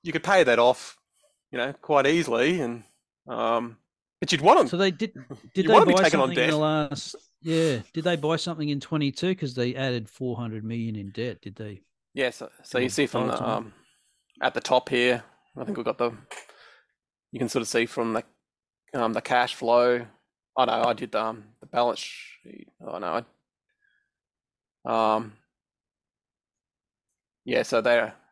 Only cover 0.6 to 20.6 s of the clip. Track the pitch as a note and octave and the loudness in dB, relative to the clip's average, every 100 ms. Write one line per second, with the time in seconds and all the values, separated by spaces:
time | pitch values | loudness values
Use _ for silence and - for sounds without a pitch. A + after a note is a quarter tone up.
0.6 | A#2+ B2+ - - _ _ _ _ _ B2+ | 6 4 -6 -20 _ _ _ _ _ -8
1.6 | B2+ C#3 - C#3+ C3+ E3+ C3+ A#2 C3+ F3+ | -6 -8 0 4 4 2 0 0 0 0
2.6 | B2 A#2+ G#2+ _ _ _ - A#2 A2+ A#2 | -4 -8 -16 _ _ _ -12 -4 0 -2
3.6 | A#2 A2+ _ _ _ _ D#3 D#3 D#3+ E4 | -4 -14 _ _ _ _ -4 2 6 6
4.6 | - F3 G3 D#3+ A3 - - C3+ - F#3+ | 4 0 -2 -2 -8 -8 -18 -20 -8 -2
5.6 | F3+ A3 A4+ F#3 E3+ D#3 C3 C3 B2+ D3+ | 6 8 8 6 4 4 2 2 2 2
6.6 | D#3 D#3 C#3+ C#3+ - - _ _ D#3+ D#3+ | 2 0 -2 -6 -10 -16 _ _ -2 0
7.6 | D#3+ A#2+ - E3 D#3+ E3+ D3+ D#3+ F3 D#3 | 2 0 -6 -4 -2 0 0 -2 -4 -6
8.6 | D3 C#3+ - D#3 C#3+ - F3+ F#3 C#3 B2 | -6 -6 -4 -2 -2 -2 -4 -2 -4 -2
9.6 | B2 C3 C3+ B2 G#2 - B2+ A#2 A#2 A2 | -4 -2 -4 -4 -6 -8 -6 -6 -6 -8
10.6 | A2 A#2 A2+ G#2+ G2 G#2 A#2+ G#2 G#2 G2 | -8 -6 -6 -8 -10 -8 -8 -8 -16 -14
11.6 | G#2+ G2+ _ _ _ - B2+ - - _ | -16 -16 _ _ _ -4 -4 -4 -18 _
12.6 | - B2+ B2+ - C#3 A#2+ B2 B2 A#2 A2+ | -6 -4 -2 0 -2 0 -2 -2 -4 -4
13.6 | A2+ - _ _ _ _ _ _ C3+ A#2+ | -6 -18 _ _ _ _ _ _ -4 -2
14.6 | - B2+ - B2+ B2 A#2+ - _ _ C#3 | 0 0 2 0 2 0 -6 _ _ -12
15.6 | C3 G3 A#2 - A#2+ A2 - - - - | -10 -6 -6 -2 -4 -4 -18 -20 -20 -20
16.6 | - _ _ _ _ _ _ A2+ A#2 C3+ | -20 _ _ _ _ _ _ -6 -4 -2
17.6 | A2+ B2 - - A#2 A2+ - _ _ _ | 0 0 0 -2 -2 -4 -6 _ _ _
18.6 | _ _ _ C#3 A2+ A2 - B2 A#2+ - | _ _ _ -4 -2 -2 0 0 0 -2
19.6 | A#2 A#2+ B2 B2 A#2+ _ _ _ _ - | 2 4 4 0 -4 _ _ _ _ 0